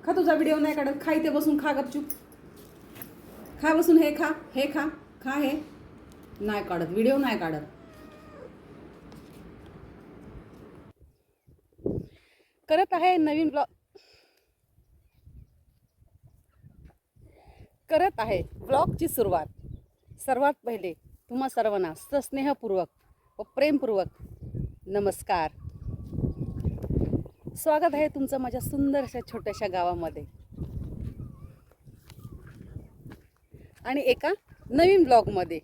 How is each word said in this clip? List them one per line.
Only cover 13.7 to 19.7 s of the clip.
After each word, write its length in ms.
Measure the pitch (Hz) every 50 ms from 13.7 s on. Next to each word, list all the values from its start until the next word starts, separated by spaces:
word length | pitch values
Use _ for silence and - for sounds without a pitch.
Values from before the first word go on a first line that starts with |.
| _ _ _ _ _ - _ _ _ _ _ _ _ _ _ _ _ _ _ _ _ _ _ _ _ _ _ _ _ _ _ - - - - _ _ _ _ _ _ _ _ _ _ _ _ _ _ _ _ - _ _ _ _ _ _ - - _ - - - - _ _ _ _ _ - - - - _ - - - - _ _ _ _ -
करत 300 | 320 311 349 392 - -
आहे 220 | 214 226 208 175
ब्लॉगची 680 | 165 - - - - - 262 277 330 - - - 330
सुरुवात. 380 | 330 - 269 226 196 175 165 156 - - - - -